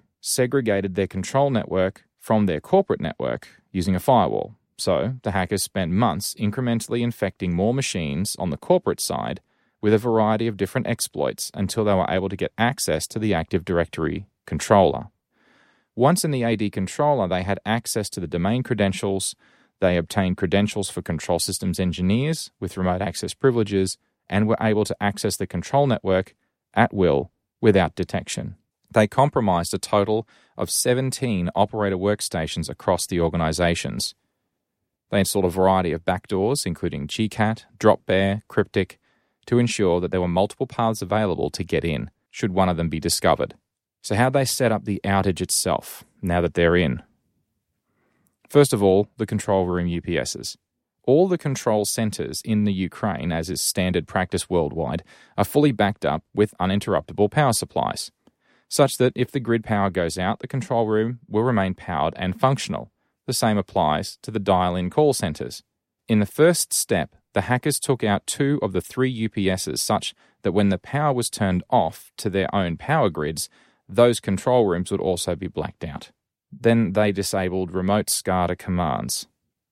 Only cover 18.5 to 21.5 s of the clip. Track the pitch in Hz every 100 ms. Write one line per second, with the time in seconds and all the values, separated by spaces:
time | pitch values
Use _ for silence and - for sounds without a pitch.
18.5 | 123 120 107 98 92 101 98 - - _
19.5 | _ _ - 92 87 82 104 92 90 87
20.5 | 98 104 107 92 - - 80 - 85 -